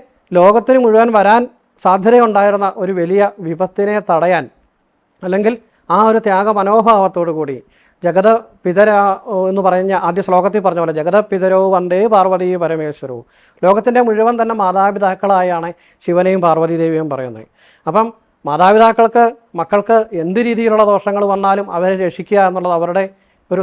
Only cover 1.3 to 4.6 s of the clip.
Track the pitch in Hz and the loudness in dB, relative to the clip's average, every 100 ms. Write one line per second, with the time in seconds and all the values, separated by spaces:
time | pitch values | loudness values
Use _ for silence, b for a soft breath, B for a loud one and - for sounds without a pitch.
1.3 | 226 240 _ _ _ 190 196 196 240 233 | 2 0 _ _ _ 0 0 4 4 4
2.3 | 202 202 202 196 226 185 185 170 196 202 | 2 2 0 -2 -4 -6 -4 -2 0 0
3.3 | 202 165 165 185 - 202 208 208 165 170 | -2 -10 -6 -6 -4 -2 -2 -2 0 2
4.3 | 175 123 _ | 0 -4 _